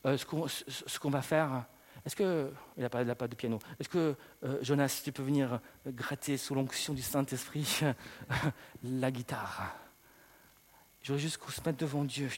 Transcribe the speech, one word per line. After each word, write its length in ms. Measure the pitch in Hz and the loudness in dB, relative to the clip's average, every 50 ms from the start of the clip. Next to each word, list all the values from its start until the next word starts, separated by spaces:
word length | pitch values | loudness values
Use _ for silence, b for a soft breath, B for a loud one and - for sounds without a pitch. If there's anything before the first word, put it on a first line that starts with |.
| - | 4
euh, 120 | 131 139 | 4 2
ce 80 | 131 - | 2 0
qu'on, 220 | - 165 156 165 | -2 -2 -2 -2
ce, 160 | 139 - - - | -2 -4 -6 -8
ce 320 | - 127 - - - - - | -8 -10 -10 -8 -8 -8 -2
qu'on 100 | - 147 | 0 2
va 120 | 139 139 | 2 2
faire, 440 | 131 - 160 156 160 143 131 127 117 - B B B B B B B | 2 4 4 4 4 4 0 -2 -4 -6 B B B B B B B
est-ce 100 | 147 - | -8 0
que, 360 | - 202 185 175 160 139 135 139 139 B B B | 2 2 4 4 2 0 -2 -4 -10 B B B
il 60 | - 123 | -4 -4
n'a 60 | 120 | 0
pas, 120 | - 123 | 2 2
il 60 | 123 | 2
n'a 80 | 117 117 | 2 2
pas 120 | - 127 | 0 -2
de 80 | 117 120 | -4 -4
piano, 240 | - - 117 113 107 B B B - | -2 0 0 0 0 B B B -8
est-ce 100 | 147 - | -8 0
que, 260 | - 180 165 156 139 B B B B B - | 2 4 4 4 2 B B B B B -4
euh, 140 | 131 135 - | -2 -2 -2
Jonas, 400 | 135 123 143 139 143 131 - - - | 2 4 4 4 6 4 2 -2 -4
tu 80 | 151 | -6
peux 120 | 131 - 135 | -4 -2 0
venir 360 | 135 147 143 135 123 123 117 B B B B - | 4 4 4 4 4 0 -4 B B B B -10
gratter 520 | 143 127 120 123 - 147 - - 147 143 | -10 -6 -6 -4 -4 -4 -4 0 -2 0
sous 180 | 131 - - 139 | 0 0 0 2
l'onction 380 | 135 135 131 - - - - 147 | 2 2 0 -2 -4 -2 -2 -2
du 80 | 131 | -2
Saint-Esprit 800 | - - - 143 139 - 135 127 - - - 147 147 - - - 156 143 123 B B B B B B B 123 | -2 0 2 2 2 2 -2 -6 -6 -4 -2 -2 0 2 2 4 4 2 2 B B B B B B B 0
<laughs> 500 | 127 - 151 - - - - - - - | 2 2 0 0 -2 -14 -20 -16 -8 -4
la 280 | 123 131 127 127 131 | -2 0 2 2 2
guitare ? 640 | 131 123 120 - 135 117 - - - - 98 B B B B B B _ B B B B B B B B B B B B _ B B B B B _ _ | 0 0 -4 -4 -4 -4 -4 -6 -4 -6 -6 B B B B B B _ B B B B B B B B B B B B _ B B B B B _ _
Je 100 | - - | -2 0
voudrais 100 | 139 143 | 0 2
juste 160 | 147 160 - | 2 0 -2
qu'on 140 | - - - | -4 -8 -8
se 100 | - - - | -8 -2 0
mette 140 | 165 151 131 | 0 0 2
devant 240 | 160 147 135 147 147 | 0 0 2 0 0
Dieu 260 | 135 117 139 139 127 - | 0 0 -2 -2 -2 -4